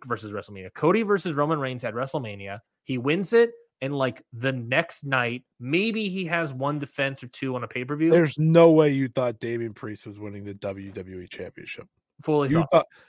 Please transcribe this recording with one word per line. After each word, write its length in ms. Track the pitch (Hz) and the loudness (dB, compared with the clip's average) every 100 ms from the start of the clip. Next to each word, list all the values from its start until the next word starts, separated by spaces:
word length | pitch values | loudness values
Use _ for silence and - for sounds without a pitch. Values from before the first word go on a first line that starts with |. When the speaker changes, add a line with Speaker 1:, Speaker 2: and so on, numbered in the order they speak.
| 123 | -6
Speaker 1:
versus 240 | 113 104 | -6 -6
WrestleMania, 400 | 101 - 98 92 | -10 -10 -14 -16
Cody 280 | - 151 208 | 0 2 2
versus 300 | 208 202 180 | 2 0 0
Roman 260 | 143 147 156 | -2 0 0
Reigns 260 | 131 123 | -4 -4
at 100 | 120 | -6
WrestleMania. 680 | 113 131 - 113 101 98 104 - _ | -6 -6 -6 -6 -10 -12 -12 -16 _
He 140 | - 127 | -6 -4
wins 340 | 131 175 190 | 0 0 2
it, 200 | 233 233 - _ _ | 4 4 0 _ _
and, 160 | 135 143 | -6 0
like, 260 | 131 123 - | -2 -2 -14
the 200 | 117 135 | -6 -4
next 520 | 131 117 135 165 - | -4 0 0 0 -6
night, 380 | 143 135 120 123 - _ | -2 0 0 -4 -12 _
maybe 500 | 123 170 220 220 208 | -2 0 0 -2 -4
he 140 | 190 170 | -4 -4
has 260 | 170 160 | -2 -2
one 240 | 127 139 147 | -4 -4 -4
defense 460 | 135 - 139 135 | -6 -4 -4 -4
or 40 | 123 | -14
two 260 | - 131 127 | -8 -6 -6
on 80 | |
a 40 | 117 | -6
pay-per-view. 420 | 127 127 147 160 | -8 -6 0 4
Speaker 2:
There's 280 | 170 156 - | 6 4 2
no 320 | 156 165 165 | 4 8 10
way 180 | 156 151 | 10 6
you 160 | 135 131 | 4 0
thought 320 | 131 123 110 | 0 -2 -4
Damian 320 | 117 117 117 | -6 -4 -6
Priest 320 | 101 110 104 113 | -8 -12 -12 -14
was 120 | 101 | -14
winning 260 | 104 101 | -12 -12
the 100 | 101 | -12
W 380 | 101 101 98 98 | -8 -8 -8 -10
W 280 | 98 92 92 | -12 -12 -12
E 60 | 90 | -14
Championship. 600 | - 90 - - - - _ _ _ | -12 -14 -14 -14 -16 -16 _ _ _
Speaker 1:
Fully 280 | - 147 139 | 0 2 4
Speaker 2:
You 100 | 160 | 2
Speaker 1:
thought. 80 | 156 | 4
Speaker 2:
thought, 160 | 165 - - | 4 2 -6